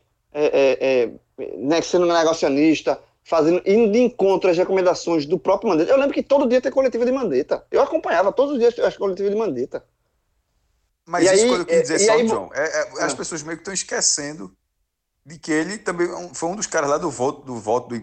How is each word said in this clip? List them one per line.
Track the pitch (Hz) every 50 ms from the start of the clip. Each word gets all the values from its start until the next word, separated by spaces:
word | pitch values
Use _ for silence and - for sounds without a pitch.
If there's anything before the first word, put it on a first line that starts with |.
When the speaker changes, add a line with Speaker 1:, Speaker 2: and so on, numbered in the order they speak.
| _ _ _ _ _ _ -
Speaker 1:
é, | 147 151
é, | 147 - 139 139 131 127 - 135 135 131 127 120 107 - - - _ _ -
é, | 131 - -
né, | 85 110 135 165 165 156
sendo | - - 180 180
negacionista, | 170 170 170 160 160 160 160 - 156 135 139 151 160 156 139 - 165 139 - - _ _ _ _
fazendo, | - - 165 147 160 175 180 -
indo | - 196 226 240 208 202
de | 240
encontro | 247 226 - - 185 196 196 180 - 190
às | 175
recomendações | 165 185 175 190 185 180 180 165 - - 175 170 160 143
do | 143 175 -
próprio | - 185 190 196 - 226
Mandetta. | 180 156 170 -
Eu | 262
lembro | 277 277 277 -
que | 320 233
todo | - 269 285 294 240
dia | 240 254
tem | - 277
coletiva | 262 269 269 254 - 226 240
de | 240 254
Mandetta. | 277 254 196 139 123 147 - 185 - - _
Eu | - - 269
acompanhava | 269 - 320 - 370 330 339 - - -
todos | - 285 285 294
os | 247
dias | 226 240 226 -
as | - 196 190
coletivas | - 190 202 185 180 196 202 202
de | 214
Mandetta. | 226 202 139 117 127 - - 131 - _ _ _ _ _ _ _ _ _ _ _ _ _ _ _ _ _ _ _ _ _ _ _ _
Speaker 2:
Mas | - 165 175 165
Speaker 1:
E | 185 190
Speaker 2:
isso | 196 220
Speaker 1:
aí, | 247
Speaker 2:
que | 254
eu | - 170
queria | - 170 165
Speaker 1:
é, | -
Speaker 2:
dizer | - 160
Speaker 1:
e | - 196
Speaker 2:
só, | 220 220
Speaker 1:
aí, | 226 240 220
Speaker 2:
João, | 220 208 190 - -
é, | 127 147
é, | 156 143 151 147 - - 151 175
as | 165 139
Speaker 1:
ah. |
Speaker 2:
pessoas | - - - 175 160 147
meio | 156 165 156
que | -
tão | - 190
esquecendo | 175 - - - 233 - - - - 147 143 151 160 98 92 - _ _ _ _ _ _ _ _ _ _ _ _ _ _
de | 139 156 -
que | - - 156
ele | 151 160 180 202 214
também | - 196 180 170 175 175
é | 175
um, | 185 180 175 127
foi | - 160 165
um | 185
dos | 214 202
caras | - - 165 147 143
lá | 143 160
do | 180 165
voto, | 123 113 123 139 147 - -
do | 135 127
voto | 113 98 104 113 123 120 -
do, | 120 117